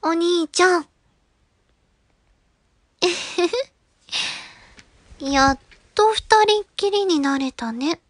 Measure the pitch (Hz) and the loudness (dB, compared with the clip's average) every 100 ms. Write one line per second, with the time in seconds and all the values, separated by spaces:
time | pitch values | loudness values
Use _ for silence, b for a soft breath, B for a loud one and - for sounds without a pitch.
0 | 320 330 339 349 320 - 370 349 294 _ | -2 0 0 0 -2 0 2 2 -2 _
1 | _ _ _ _ _ _ _ _ _ _ | _ _ _ _ _ _ _ _ _ _
2 | _ _ _ _ _ _ _ _ _ _ | _ _ _ _ _ _ _ _ _ _
3 | 359 339 - - 349 480 554 _ _ _ | -2 -2 -8 -2 -2 -2 -8 _ _ _
4 | _ B B B B B B B - _ | _ B B B B B B B -20 _
5 | _ - 277 277 269 269 _ - _ - | _ -14 -4 2 2 2 _ -20 _ 0
6 | 427 427 - 427 427 427 403 - 403 403 | 2 2 2 4 6 2 -2 -4 -2 0
7 | 392 320 277 277 269 - 233 226 277 339 | 0 0 0 -2 -4 -6 -8 -4 -4 -4
8 | _ | _